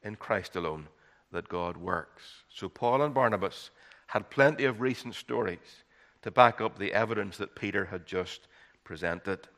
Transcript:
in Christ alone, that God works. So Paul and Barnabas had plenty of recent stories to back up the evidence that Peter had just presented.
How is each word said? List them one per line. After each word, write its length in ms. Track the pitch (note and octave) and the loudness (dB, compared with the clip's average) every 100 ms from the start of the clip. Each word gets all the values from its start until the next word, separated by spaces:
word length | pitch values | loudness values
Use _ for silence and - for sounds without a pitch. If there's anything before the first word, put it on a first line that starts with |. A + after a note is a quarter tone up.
in 140 | G#2+ G#2+ | -10 -10
Christ 400 | - G#2+ F#2 F#2 | -2 -2 0 -4
alone, 320 | E2+ D#2 D2+ _ - _ _ | -4 -4 -10 _ -20 _ _
that 160 | F2 F2 | -8 -6
God 300 | F2+ F2 F2 | -4 -4 -6
works. 680 | F2+ F2 D#2 - - - _ | -2 -2 -4 -16 -20 -20 _
So 180 | - F#2+ | -12 -12
Paul 340 | - A#2+ C3 | -4 0 2
and 120 | D3 | 2
Barnabas 580 | C3 B2 G#2 F#2+ - - _ - - - | 2 2 2 -2 -6 -18 _ -20 -20 -4
had 220 | - G#2 | -4 -4
plenty 360 | - C#3 D#3 C#3 | 6 6 6 -2
of 160 | A2 | 0
recent 340 | B2+ B2+ A#2+ G#2+ | -2 -2 -8 -14
stories 720 | - A#2+ G#2+ F2 - - _ _ - _ | -6 -2 -2 -4 -14 -20 _ _ -20 _
to 100 | - | -4
back 280 | G#2 A#2+ A#2 | 8 8 8
up 180 | A2 - | -4 -2
the 140 | G2 | -2
evidence 460 | - A2 A2 G2+ F2+ | 0 0 0 -4 -6
that 180 | G2 - | -10 -6
Peter 300 | G2+ G2 F#2 | -4 -2 -4
had 200 | F#2 E2+ | -8 -6
just 440 | F#2 F2+ - - - - _ | -4 -4 -8 -18 -20 -20 _
presented. 640 | - E2 E2+ F2 G2 F#2 - | -14 -6 -4 -4 -4 -6 -6